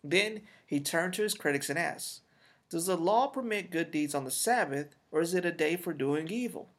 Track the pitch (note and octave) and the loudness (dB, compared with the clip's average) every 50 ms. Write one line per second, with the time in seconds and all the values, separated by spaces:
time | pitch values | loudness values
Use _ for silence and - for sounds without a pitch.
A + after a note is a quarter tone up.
0 | - D3 D#3+ F#3+ G#3 A3 A3 G#3+ - - - - _ _ D3 C#3+ C#3+ - - E3 | -2 2 4 4 4 2 -2 -8 -12 -16 -20 -20 _ _ -2 0 0 2 0 2
1 | F3 F#3 F#3 - G#3+ G#3+ F#3+ - - D3+ C#3+ C#3 C#3 - - E3 E3+ D3+ - - | 2 0 0 0 0 -2 -2 0 0 0 2 2 0 -2 -2 0 0 -2 -2 -6
2 | - - - - _ _ _ _ _ - _ _ _ _ - E3+ E3+ F#3+ F#3 E3 | -10 -10 -12 -14 _ _ _ _ _ -20 _ _ _ _ -4 -2 0 0 0 2
3 | E3 F#3 G#3 A#3 C4+ - - C4+ B3 A#3 G#3+ G3+ F#3 F3+ F3 E3 E3 D#3+ C#3+ D#3 | 4 4 4 4 4 2 0 -4 -4 -2 -2 -4 -4 -2 -2 -2 -2 0 0 -2
4 | D3+ C#3+ - C#3+ C3 C3 - - - A3+ A#3+ A#3+ G3 D3 C3+ C#3 D3 C#3+ - _ | -2 0 -2 -4 -2 -2 -4 -2 2 2 4 2 2 0 -2 -4 -4 -8 -14 _
5 | _ _ - D#3 E3+ E3+ F3+ F3+ F3 F3 E3+ E3 D#3 D#3 E3+ F3+ - F#3 D#3+ C#3 | _ _ 0 0 2 2 2 2 0 0 0 2 0 0 0 0 -4 -6 -4 -2
6 | C3+ C#3 C#3+ D3+ D#3+ D#3+ G3+ A#3+ B3 A3+ F3 - - - _ | 0 0 0 0 -2 -4 -4 -4 -4 -4 -6 -10 -14 -14 _